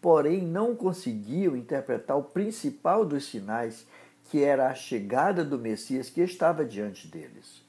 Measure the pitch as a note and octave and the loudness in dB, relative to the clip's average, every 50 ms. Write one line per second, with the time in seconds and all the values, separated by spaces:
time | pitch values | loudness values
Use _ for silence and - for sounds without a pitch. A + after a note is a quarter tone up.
0 | - F3 E3 D#3 C#3+ D3 E3+ F#3+ F#3 E3+ E3 F#3 G#3+ A#3+ A#3+ A#3 - F#3 F3 F3 | 8 8 6 8 6 4 2 2 0 -2 -2 0 0 0 0 0 0 -2 -2 -2
1 | - B2+ A2+ A2 G2+ G#2 B2+ E3+ G3 F3+ C#3 B2+ A#2+ - D3+ C#3 C3+ - B2 A2 | -4 -6 -6 -6 -6 -4 -2 0 2 2 0 0 -4 -4 -4 -4 -2 -2 -2 -4
2 | - - C3+ C#3+ C#3+ - - F3+ G3+ G#3+ A3 - - D3 C#3 - _ - F3+ G#3+ | -2 0 0 0 0 -2 -2 -2 -2 -2 -4 -4 -6 -6 -6 -2 _ 2 4 4
3 | A3 E3+ D3 C#3+ C#3 - - A#2+ G2 G2+ G#2+ A#2 A#2 A2+ A2 - - - - - | 2 2 0 -4 -4 -6 -10 -10 -6 -4 -4 -4 -4 -4 -6 -10 -18 -20 -20 -20
4 | - - _ _ _ - - D3+ C#3+ C#3+ C#3+ C3+ C3 C3 C3+ - - - C3 A2+ | -20 -20 _ _ _ -2 0 2 4 4 4 4 4 2 2 -2 -8 -6 -4 -4
5 | G2+ G2+ A#2+ B2+ D3 F#3+ G3+ F3 E3 C#3+ C#3+ B2+ A2+ A2+ A2 G#2 - - C3 B2+ | -4 0 0 2 2 2 2 0 -2 -2 -2 -4 -2 -4 -4 -4 -4 -6 -6 -6
6 | C3 - - - F3 F3+ F3+ - F3 D#3+ E3+ D#3 D#3 A#2+ G#2 G2 G#2 G#2 F#2+ - | -6 -6 0 0 0 0 0 0 2 2 2 2 -2 -4 -2 -6 -6 -6 -8 -12
7 | - D#2+ D#2+ E2 D2+ B1+ A1 A1 - - - - _ | -18 -16 -16 -16 -16 -16 -18 -20 -20 -20 -20 -20 _